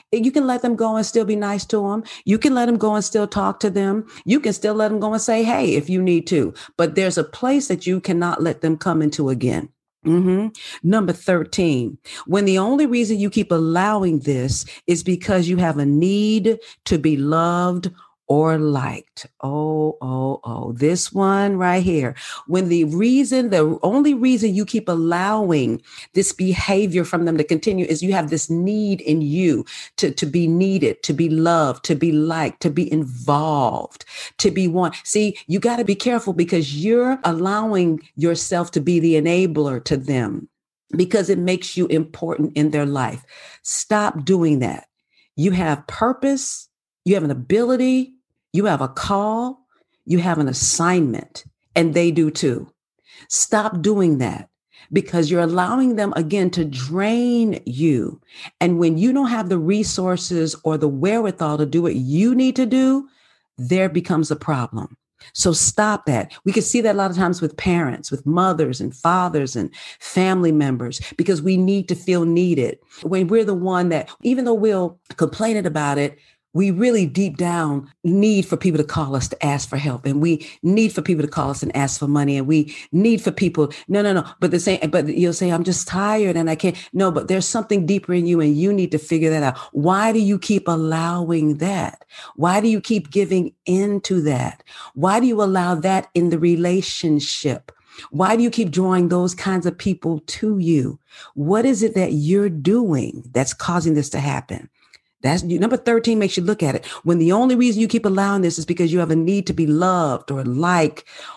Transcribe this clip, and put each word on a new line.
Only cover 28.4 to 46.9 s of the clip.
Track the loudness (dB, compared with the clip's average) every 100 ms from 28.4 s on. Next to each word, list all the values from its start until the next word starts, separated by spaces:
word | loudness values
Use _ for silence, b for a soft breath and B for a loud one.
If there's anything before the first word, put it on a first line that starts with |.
| -2
need | -2 0 0 0 -2
in | 0 0
you | 0 0 2 0 -4 B B -4
to, | -4
to | -2
be | -2 0 2
needed, | 2 2 2 0 -2
to | -4
be | -2 0
loved, | 2 2 2 2 -2
to | -2
be | 0 2
liked, | 2 0 -2 -4 -2
to | -2
be | -2 0
involved, | -2 -2 -4 -2 0 0 0 0 -2 -8 -16 -20 B B -4
to | -2
be | 0 0
want-, | 0 -2 B
see, | -4 -2 -2 -4 -4
you | -2
gotta | 0 0
be | -2
careful | -2 0 -2 -2
because | -2 0 0 -2 -4
you're | 0 2 2 0
allowing | -2 -2 -2 -2 0 0 0 0 B -4
yourself | -2 -2 -2 -4 -2
to | -2
be | 0 2
the | 2 2
enabler | 2 2 2 0 -2 -4
to | -2 -4
them | 0 -2 -2 -6 -12 _ _ _ _ -2
because | 0 0 2
it | 0
makes | 0 -2 -4 -4
you | 0
important | 0 -2 -6 -6 -2 -2 0
in | 0
their | 0 -2
life. | -2 -4 -6 -16 B B B
Stop | -8 -8 -2 0 0 -2
doing | 0 2 2 2
that. | 0 -6 -14 _ _ _ _ -2
You | 0
have | 2 0 -2 -6
purpose. | -2 -2 0 -2 -2 -4 -10 -16 _ _